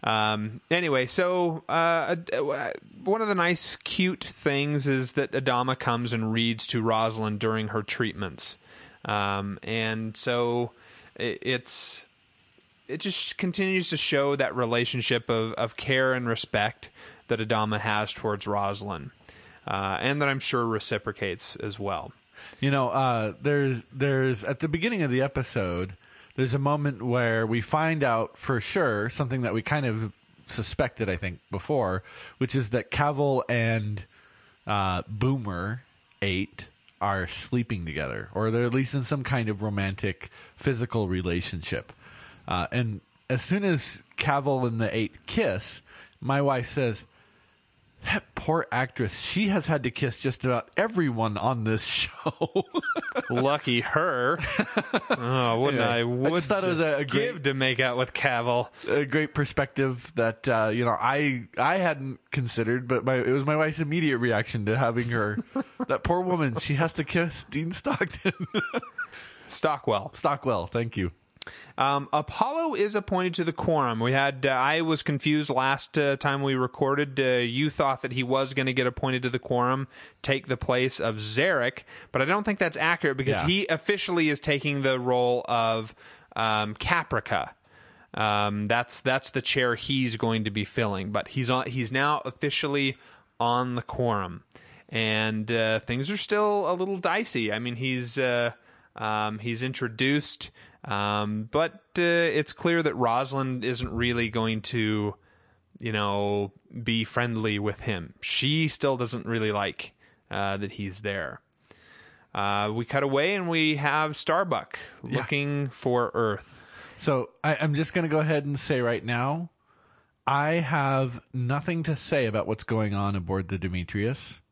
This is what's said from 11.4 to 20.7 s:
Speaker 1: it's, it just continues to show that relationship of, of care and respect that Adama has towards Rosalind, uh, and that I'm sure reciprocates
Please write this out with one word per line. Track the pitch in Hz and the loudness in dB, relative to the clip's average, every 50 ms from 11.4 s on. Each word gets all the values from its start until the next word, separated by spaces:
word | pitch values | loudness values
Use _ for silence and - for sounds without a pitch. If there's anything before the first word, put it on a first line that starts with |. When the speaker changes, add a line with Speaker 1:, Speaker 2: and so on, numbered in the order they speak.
| - | -2
Speaker 1:
it's, | 123 131 120 123 - - - - - - - - _ _ _ _ _ _ _ - _ - - _ _ _ _ _ - | -2 -2 -2 -2 -2 -2 -2 0 -2 -2 -4 -8 _ _ _ _ _ _ _ -20 _ -20 -20 _ _ _ _ _ -10
it | 131 160 | -8 -4
just | - 196 180 - - - - - | -4 -2 -2 0 -2 -2 -2 -2
continues | - 185 170 - 196 190 190 185 175 - | -4 -2 0 0 0 2 2 2 0 0
to | - | 0
show | 147 - - - 139 139 143 143 | 0 2 2 2 2 2 2 2
that | 139 135 113 80 | 2 0 0 2
relationship | 123 123 113 117 120 120 - - 127 113 - 127 120 113 - | 0 0 2 2 2 2 2 0 -2 0 2 2 0 2 0
of, | 120 113 113 113 110 | 0 0 0 -2 -2
of | - - 110 - | -2 -4 -4 -4
care | - - - 139 131 131 131 131 | -8 -2 0 2 4 4 2 2
and | 127 123 117 | 0 0 -2
respect | 113 110 - - - 107 104 110 - - - - _ - - - - - - _ | 0 -2 -2 -2 0 0 0 0 -2 -6 -18 -20 _ -20 -20 -20 -20 -20 -4 _
that | 117 110 | -2 -2
Adama | 110 107 117 107 107 107 107 104 | 0 0 2 0 2 0 0 -2
has | 98 113 104 107 107 107 - | 0 0 0 0 0 -2 -6
towards | - - 113 104 101 - | -4 -2 -4 -2 -2 -2
Rosalind, | 104 101 101 101 98 101 101 101 101 95 82 69 - - _ - - - - - - - - _ | -2 -2 -2 0 -2 -2 -4 -4 -6 -8 -8 -10 -12 -16 _ -20 -20 -20 -20 -20 -20 -20 -16 _
uh, | - - 98 98 95 95 71 | -6 -4 -2 -2 -2 -2 0
and | - 131 143 147 147 | 0 0 0 0 0
that | 139 | 0
I'm | 135 135 | 0 -2
sure | - - - 123 117 | -2 0 0 0 0
reciprocates | 113 | 2